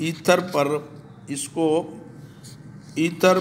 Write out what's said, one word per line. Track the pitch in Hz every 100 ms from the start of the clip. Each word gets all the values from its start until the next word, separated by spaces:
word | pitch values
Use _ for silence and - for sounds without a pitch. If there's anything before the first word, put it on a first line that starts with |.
ether | 160 160 - 180 180
पर | 151 143 147 - - - - -
इसको, | 139 - 165 160 156 - - - - - - - - - - - -
ether | 165 170 185 185